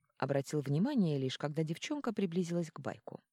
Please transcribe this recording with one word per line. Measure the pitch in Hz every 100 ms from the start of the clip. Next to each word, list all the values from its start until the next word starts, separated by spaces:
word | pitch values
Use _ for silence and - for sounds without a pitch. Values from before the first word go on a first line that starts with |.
| _ -
Обратил | 135 139 - 151
внимание | 139 143 247 277 175 143
лишь, | 131 -
когда | 147 151
девчонка | 156 165 - 294 254
приблизилась | 214 190 170 170 170 160
к | -
байку. | 127 - - - _